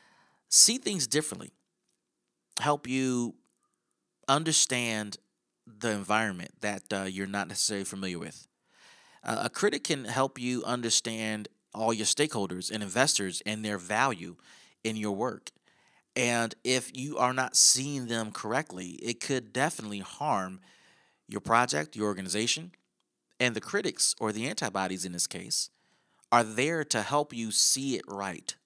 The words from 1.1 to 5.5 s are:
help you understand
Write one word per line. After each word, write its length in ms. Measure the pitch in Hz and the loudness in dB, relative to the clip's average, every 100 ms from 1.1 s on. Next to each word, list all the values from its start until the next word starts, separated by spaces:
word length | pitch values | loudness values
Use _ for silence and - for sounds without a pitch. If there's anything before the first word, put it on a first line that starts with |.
| 147 151 92 - - _ _ _ _ _ _ _ _ _ - | 0 0 -6 -12 -20 _ _ _ _ _ _ _ _ _ -2
help 260 | 147 147 123 | 2 2 0
you 500 | 131 131 123 120 - _ _ _ _ _ _ _ _ - | 0 2 0 -2 -6 _ _ _ _ _ _ _ _ 2
understand 920 | 143 160 151 - 123 117 110 104 - _ _ _ | 2 4 4 4 2 0 -2 -6 -10 _ _ _